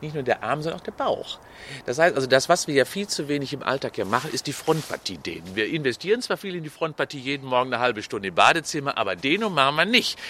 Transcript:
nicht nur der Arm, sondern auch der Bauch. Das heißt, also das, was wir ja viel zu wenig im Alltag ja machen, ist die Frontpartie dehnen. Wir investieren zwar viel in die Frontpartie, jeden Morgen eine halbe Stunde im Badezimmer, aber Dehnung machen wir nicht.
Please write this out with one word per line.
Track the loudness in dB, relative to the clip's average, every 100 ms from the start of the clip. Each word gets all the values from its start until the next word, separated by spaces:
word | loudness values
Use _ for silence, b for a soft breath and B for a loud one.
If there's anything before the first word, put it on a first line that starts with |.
nicht | -8
nur | -4
der | 0 0
Arm, | 0 -2
sondern | -2 -6
auch |
der | -8
Bauch. | -4 -2 -2 -4 -12 B B B -10
Das | -4 4
heißt, | 4
also | 4 4
das, | 4 6
was | 2 4
wir |
ja | 2
viel | 2 0 -4
zu | -4 -2
wenig | -2 -2
im | -4
Alltag | -2 -2 -2 -4
ja |
machen, | 0 0 0
ist | -4 -4
die |
Frontpartie | -2 0 0 -2 -8 -8 -8
dehnen. | -8 -8 -6 -2
Wir | 0
investieren | 0 -2 -2 0 -2
zwar | -2 -4
viel | -6
in | -8
die | -10
Frontpartie, | -6 -4 -2 -4 -4
jeden | -4 -6 2
Morgen | 2 2
eine | 2
halbe | 2 0
Stunde | -4 -6 0
im | 6
Badezimmer, | 8 6 0 -4 -2 -2
aber | -2 0
Dehnung | 0 0 2
machen | 2 4
wir | 4
nicht. | 2 2 0 B B